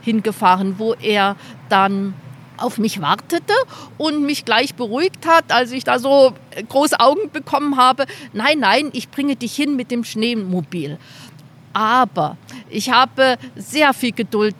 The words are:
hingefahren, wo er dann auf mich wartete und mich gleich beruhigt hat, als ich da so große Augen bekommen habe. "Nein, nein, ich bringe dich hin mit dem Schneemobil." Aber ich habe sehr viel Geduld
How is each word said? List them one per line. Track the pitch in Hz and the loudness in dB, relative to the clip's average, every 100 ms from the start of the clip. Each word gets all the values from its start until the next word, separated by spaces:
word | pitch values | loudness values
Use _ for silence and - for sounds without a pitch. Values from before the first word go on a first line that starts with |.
hingefahren, | - 220 220 - 196 185 196 190 | 0 -2 -2 0 2 2 0 -2
wo | 220 | -4
er | 226 220 208 196 196 - - - | -2 0 2 0 -2 -14 -20 0
dann | 202 196 196 196 190 - - - - | 2 2 0 -6 -10 -18 -20 -20 -8
auf | 247 - | -8 -2
mich | 226 196 | -4 -2
wartete | 147 196 - 339 - 427 508 - - - | -2 -2 -2 -6 0 0 0 -8 -20 -6
und | 311 302 285 | -2 -2 -2
mich | 285 - | -4 0
gleich | 220 269 - | 0 0 -6
beruhigt | 240 233 370 - 320 | -6 -2 -2 -4 2
hat, | 330 - | 2 4
als | 240 247 | 0 0
ich | 262 - | -4 -2
da | 247 | 0
so | 254 277 262 208 - - 214 | 4 6 6 4 -16 -16 -4
große | 269 294 - | 0 0 4
Augen | 240 311 427 | 2 2 -4
bekommen | - - 285 294 269 | -8 -4 -2 0 4
habe. | 254 254 262 - 269 | 4 4 -2 -6 -14
"Nein, | 196 247 311 | -4 0 2
nein, | 214 226 302 | 2 2 0
ich | 247 - | -8 -10
bringe | - 285 269 | -6 -4 -2
dich | 240 - | -6 -4
hin | 294 277 | -2 -2
mit | - | -4
dem | 240 | -6
Schneemobil." | 226 214 226 233 190 180 151 180 143 151 - - - - - - - | -6 -4 -2 -2 -4 -4 -4 -8 -8 -10 -16 -20 -20 -20 -20 -20 -10
Aber | 196 214 247 247 - 151 - - 262 - | -2 2 2 2 0 -4 -6 -18 -20 -10
ich | 220 208 | -8 0
habe | 240 254 - 262 247 262 - | 2 2 2 2 2 -6 -18
sehr | 196 302 294 | -8 2 2
viel | 262 247 | 2 -2
Geduld | - 226 208 214 - | -2 -4 0 0 -2